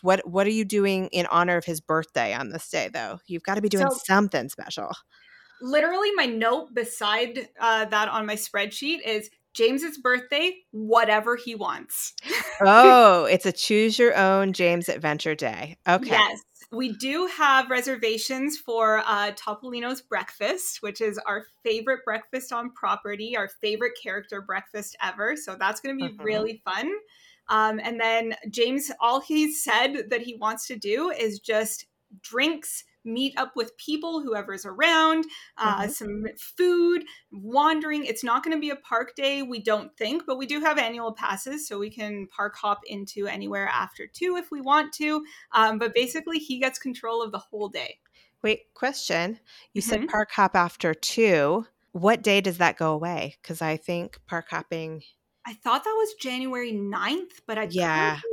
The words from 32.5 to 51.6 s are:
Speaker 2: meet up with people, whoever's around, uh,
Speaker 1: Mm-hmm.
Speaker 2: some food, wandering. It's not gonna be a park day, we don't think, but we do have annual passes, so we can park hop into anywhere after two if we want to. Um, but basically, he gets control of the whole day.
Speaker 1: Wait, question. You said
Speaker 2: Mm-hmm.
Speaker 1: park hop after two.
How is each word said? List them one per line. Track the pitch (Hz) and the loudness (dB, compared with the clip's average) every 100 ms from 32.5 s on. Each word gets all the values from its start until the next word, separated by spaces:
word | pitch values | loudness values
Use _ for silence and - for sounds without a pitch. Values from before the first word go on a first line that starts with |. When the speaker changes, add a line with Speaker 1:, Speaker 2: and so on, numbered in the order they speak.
| 311 - - - _ 226 | -2 -6 -12 -14 _ -8
Speaker 2:
meet | 233 269 - | -4 -4 -2
up | - 254 | -6 -4
with | 226 - | -8 -8
people, | - 302 330 320 | -8 -6 -4 -6
whoever's | 277 208 202 196 202 | -4 -6 -6 -10 -10
around, | 185 320 320 320 320 320 - - - | 2 4 6 4 2 -2 -8 -16 -2
uh, | 220 196 | 0 0
Speaker 1:
Mm-hmm. | 208 | -2
Speaker 2:
some | - 214 208 214 - | -6 -8 -8 -8 -10
food, | - - 359 349 339 349 - - _ | -10 0 2 4 4 2 -4 -18 _
wandering. | 202 208 262 302 311 311 302 254 | -16 -2 4 4 4 -2 -4 -4
It's | 226 | -4
not | 240 247 | -2 -2
gonna | 320 311 | 0 -2
be | 294 | -4
a | 277 | -8
park | - 226 254 - | -4 -2 -2 -4
day, | 277 277 | -2 -2
we | 254 233 | -4 -4
don't | 220 214 - - | 0 0 -2 -8
think, | - 320 - | -4 -4 -4
but | 262 | -6
we | 262 | -4
do | 294 | 0
have | 311 294 | 0 0
annual | 226 233 226 | -2 -6 -8
passes, | 220 214 196 262 302 302 | -6 -4 -4 -6 -10 -8
so | 202 | -8
we | 208 | -8
can | 220 208 208 190 | -8 -10 -10 -10
park | - 202 - | -6 -8 -4
hop | 208 202 - | -4 -4 -6
into | 202 196 208 202 | -12 -10 -8 -8
anywhere | 202 202 202 196 | -6 -6 -4 -2
after | 123 - - - | -2 -4 -8 -16
two | - 359 359 | -6 -4 -4
if | 349 | -6
we | 294 | -6
want | 262 294 294 | 2 2 2
to. | - 302 302 302 - - | -4 -2 -2 -6 -16 -2
Um, | 226 220 220 | 2 4 2
but | 233 | 0
basically, | 233 247 311 320 320 | 0 0 -2 -6 -6
he | 311 254 | -6 -2
gets | 262 262 | -2 -2
control | 269 240 226 233 | -8 -8 -6 -4
of | 226 | -4
the | 196 | -8
whole | - 208 202 | -10 -10 -8
day. | 143 123 - _ _ _ _ | -8 -12 -14 _ _ _ _
Speaker 1:
Wait, | 214 220 _ | -2 -2 _
question. | - 254 269 - 165 180 226 _ - - | -6 -4 -4 -2 -2 -2 -6 _ -20 -10
You | 202 | -6
said | 220 214 | -2 -2
Speaker 2:
Mm-hmm. | 294 | 0
Speaker 1:
park | 214 208 | -2 0
hop | - 190 190 | 2 4 4
after | 175 - 170 | 0 0 -2
two. | 160 - - 220 165 143 190 | -2 -2 2 4 4 4 0